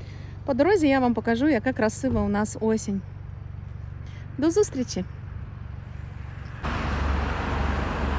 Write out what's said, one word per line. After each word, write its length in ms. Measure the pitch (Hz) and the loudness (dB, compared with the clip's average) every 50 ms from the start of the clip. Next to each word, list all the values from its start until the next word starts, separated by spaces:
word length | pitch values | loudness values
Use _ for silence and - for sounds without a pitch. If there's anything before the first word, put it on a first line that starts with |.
| - - - - - - - - - | -12 -12 -12 -12 -12 -12 -12 -6 -4
По 80 | - 269 | 0 2
дорозі 340 | 233 294 359 427 381 311 277 | 4 6 6 6 6 6 6
я 120 | 269 269 | 6 6
вам 140 | 254 247 233 | 6 4 4
покажу, 340 | 220 - 233 233 226 269 311 | 2 2 2 2 4 4 4
яка 260 | 294 214 - 254 - | 4 4 4 2 2
красива 480 | - 226 196 - - - 262 240 220 | 2 2 2 2 0 0 2 2 2
у 80 | 202 202 | 2 2
нас 280 | 202 202 214 208 - - | 2 2 2 0 -2 0
осінь. 400 | 220 220 220 220 - - 196 196 - - - - - - - - - - - - - - - - - - - - - - - - - - - - | 2 2 2 2 2 0 -2 -2 -4 -6 -10 -12 -12 -12 -12 -12 -12 -12 -12 -12 -12 -12 -10 -10 -10 -10 -10 -10 -12 -10 -12 -10 -12 -8 -2 0
До 140 | 262 330 | 2 4
зустрічі! 540 | 330 415 415 - - 269 247 - - 180 190 - - - - - - - - - - - - - - - - - - - - - - - - - - - - - - - - - - - - - - - - - - - 69 - - - - - - - - - - - - - - - - - - | 4 4 4 4 2 -2 -4 -2 -2 -4 -4 -4 -8 -10 -10 -10 -10 -10 -10 -10 -10 -10 -10 -10 -10 -10 -10 -10 -10 -10 -10 -10 -10 -10 -10 -10 -10 -10 -10 -10 -10 -6 -4 -2 -2 -2 0 0 0 2 2 2 2 2 0 0 -2 -2 -2 -2 0 0 0 0 0 0 -2 -2 -2 -2 0 0 0